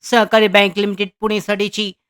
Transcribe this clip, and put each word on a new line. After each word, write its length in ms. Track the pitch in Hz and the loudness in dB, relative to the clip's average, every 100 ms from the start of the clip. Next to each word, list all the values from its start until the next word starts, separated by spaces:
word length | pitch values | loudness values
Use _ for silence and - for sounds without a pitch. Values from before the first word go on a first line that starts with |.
सहकारी 460 | - 240 214 220 214 | -2 0 2 2 4
बँक 320 | 202 202 185 | 4 2 0
लिमिटेड 280 | 202 196 196 - | -4 -4 -6 -6
पुणेसाठीची 720 | 214 208 - 202 202 - 208 - | -4 -4 -2 -4 -4 -4 -8 -10